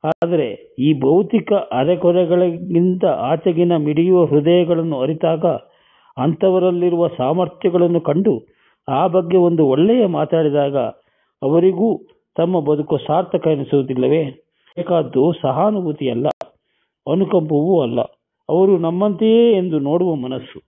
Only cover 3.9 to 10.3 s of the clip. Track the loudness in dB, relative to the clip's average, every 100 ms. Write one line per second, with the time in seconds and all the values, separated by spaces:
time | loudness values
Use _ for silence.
3.9 | 0 2 2 4 2 4 2 2 -2 -2
4.9 | -4 -4 -2 -2 0 -2 -4 _ _ _
5.9 | _ _ -4 -4 0 0 2 0 0 0
6.9 | 0 -2 -2 -2 -2 -4 -4 -2 0 2
7.9 | 0 0 0 0 -2 _ _ _ _ -4
8.9 | -2 0 0 2 2 4 4 2 4 4
9.9 | 4 2 0 0